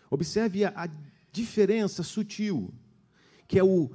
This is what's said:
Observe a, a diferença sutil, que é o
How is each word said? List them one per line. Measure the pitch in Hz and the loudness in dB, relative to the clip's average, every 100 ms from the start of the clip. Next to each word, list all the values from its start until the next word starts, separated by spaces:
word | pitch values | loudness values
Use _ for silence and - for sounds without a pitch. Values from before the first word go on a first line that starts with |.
| _ | _
Observe | 139 165 208 226 190 196 | -2 -2 0 0 2 0
a, | 175 | -2
a | 170 151 143 _ _ | -10 -10 -18 _ _
diferença | - 226 214 196 226 202 - | -8 -2 2 2 2 0 -2
sutil, | 160 - 214 - 208 151 92 - - _ _ _ _ _ - | -6 -4 -6 -4 -2 -2 -6 -12 -20 _ _ _ _ _ -2
que | 196 | 4
é | |
o | 190 185 127 | 6 4 0